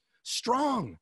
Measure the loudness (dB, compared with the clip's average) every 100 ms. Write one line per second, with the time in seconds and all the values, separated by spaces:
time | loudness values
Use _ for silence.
0 | _ _ -8 -6 0 2 2 0 -4 -10